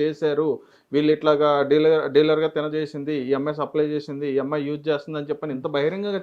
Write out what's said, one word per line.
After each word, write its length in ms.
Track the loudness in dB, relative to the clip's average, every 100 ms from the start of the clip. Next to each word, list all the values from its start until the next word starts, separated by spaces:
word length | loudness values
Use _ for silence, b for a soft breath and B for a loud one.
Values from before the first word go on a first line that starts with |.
చేశారు, 480 | -2 0 -2 0 0 -2 b b b
వీళ్ళు 200 | 0 2 2
ఇట్లాగా 340 | 4 4 4 2 4
డీలర్, 340 | 4 4 4 4 4
డీలర్‌గా 340 | 4 2 0 -2
తినజేసింది, 580 | -4 -4 -4 -6 -6 -4 -2
ఈ 20 | -2
అమ్మాయి 180 | -2 -4
సప్లై 240 | -4 -2 -2
చేసింది, 340 | -2 -6 -8 -2 -2
ఈ 20 |
అమ్మాయి 200 | -2 -4 -4
యూజ్ 140 | -6 -2
చేస్తుంది 280 | -4 -4 -8
అని 100 | -6
చెప్పని 200 | -8 -6 -8
ఇంత 100 | -4 -2
బహిరంగంగా 460 | -2 -2 -6 -4